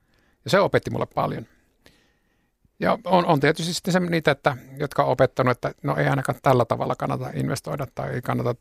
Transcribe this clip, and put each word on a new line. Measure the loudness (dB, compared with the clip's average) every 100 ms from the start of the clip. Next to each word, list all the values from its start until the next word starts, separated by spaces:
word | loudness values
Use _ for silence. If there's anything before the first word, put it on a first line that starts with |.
| _ _ _ _
Ja | 2
se | 2
opetti | 4 2 0
mulle | -6 -4
paljon. | -2 -2 -4 -12 _ _ _ _ _ _ _ _ _ _ _ _ _
Ja | -2 -2
on, | 2 2 4
on | 4
tietysti | 2 0 -4
sitten | -4 0
se, | 0
niitä, | 0 0 0
että, | 0 0 -2 -12 -8
jotka | -4 0
on | 0
opettanut, | 4 2 2 0
että | 0 -4 -6
no | -4 0
ei | 0
ainakaan | 0 -2 0
tällä | 2 2
tavalla | 2 -2 -2 -4
kannata | -4 -6 -6
investoida | -6 -4 -6 -8 -8 -8
tai | -8 -6
ei | -6
kannata | -4 -2 -2 -4